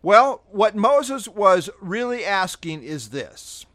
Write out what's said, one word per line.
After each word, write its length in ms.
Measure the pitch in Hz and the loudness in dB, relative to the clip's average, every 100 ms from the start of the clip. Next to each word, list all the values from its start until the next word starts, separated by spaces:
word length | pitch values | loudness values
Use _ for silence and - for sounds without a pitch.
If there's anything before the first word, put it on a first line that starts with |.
Well, 380 | 165 214 269 233 _ | 6 6 6 -2 _
what 260 | 202 214 208 | 0 0 2
Moses 520 | 226 285 254 269 214 | 2 2 0 -8 -10
was 420 | 208 196 180 135 - | 0 4 4 0 -14
really 460 | 190 208 247 247 185 | -8 -6 -6 -6 -4
asking 560 | 196 185 - 165 156 | -4 -4 -8 -12 -12
is 300 | 127 151 110 | -10 -12 -10
this. 560 | 135 110 - - - - | -12 -12 -16 -20 -20 -20